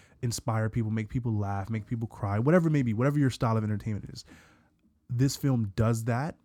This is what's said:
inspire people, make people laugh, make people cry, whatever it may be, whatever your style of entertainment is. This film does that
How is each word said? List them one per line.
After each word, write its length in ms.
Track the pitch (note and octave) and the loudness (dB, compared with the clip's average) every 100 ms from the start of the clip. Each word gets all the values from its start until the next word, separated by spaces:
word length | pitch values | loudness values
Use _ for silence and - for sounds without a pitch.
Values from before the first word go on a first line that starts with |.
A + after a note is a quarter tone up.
| - _ | -20 _
inspire 480 | B2 - - A2 A2 | -6 -4 -2 0 0
people, 220 | B2 A2 | 0 -2
make 180 | A2 G#2+ | -2 -2
people 260 | B2+ A#2+ G#2+ | -4 0 0
laugh, 320 | G2 G2 F#2+ | 0 -4 -4
make 180 | A2 - | -6 -4
people 200 | A#2 A2+ | -6 -6
cry, 300 | - G2+ G#2 | -4 -2 2
whatever 280 | B2+ F3+ E3 | 4 4 4
it 40 | |
may 120 | D3 | 2
be, 100 | B2 | 2
whatever 240 | G#2+ C3+ D3 | 2 2 2
your 120 | C3+ | 2
style 260 | - A#2+ A2 | 2 0 0
of 60 | |
entertainment 460 | G#2+ G#2 A2 G#2 - | 0 -4 -4 -6 -8
is. 100 | - - - - _ _ _ _ _ - | -14 -18 -20 -20 _ _ _ _ _ -6
This 260 | A#2+ C3+ - | 0 0 2
film 360 | C#3+ B2+ G#2 G#2+ | 0 2 0 2
does 280 | A2+ A2+ | 2 2
that 320 | A2+ A#2+ D#3 - | 0 -2 -4 -8